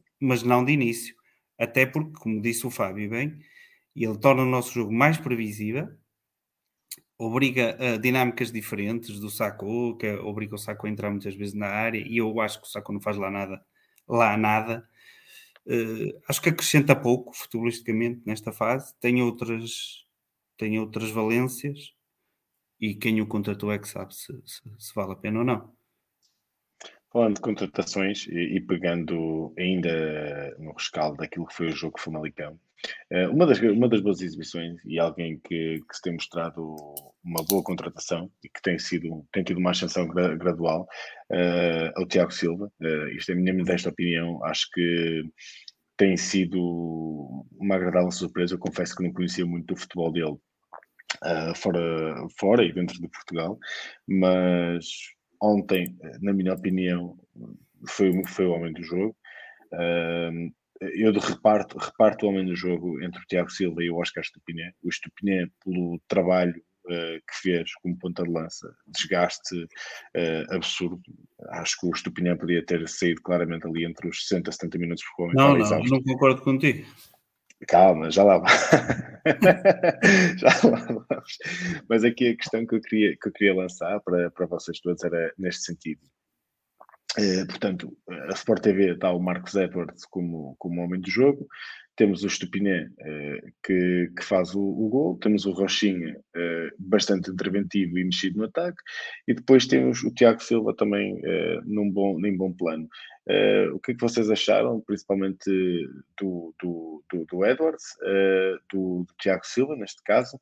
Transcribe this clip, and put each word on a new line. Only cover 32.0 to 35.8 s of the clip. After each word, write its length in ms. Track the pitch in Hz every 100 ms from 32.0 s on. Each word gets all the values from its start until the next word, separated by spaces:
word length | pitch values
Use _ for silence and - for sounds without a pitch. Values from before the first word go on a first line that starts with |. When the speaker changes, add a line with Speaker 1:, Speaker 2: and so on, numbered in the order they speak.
Speaker 2:
Famalicão, 580 | - 78 78 - 76 80 _ _ - - -
eh, 180 | 90 90
uma 160 | 147 170
das, 140 | 104
uma 280 | 113 104 123
das 120 | 110
boas 220 | 98 90
exibições 580 | 90 80 80 85 85 85 -
e 120 | 82
alguém 400 | 85 80 85 76
que, 400 | - 82 80 80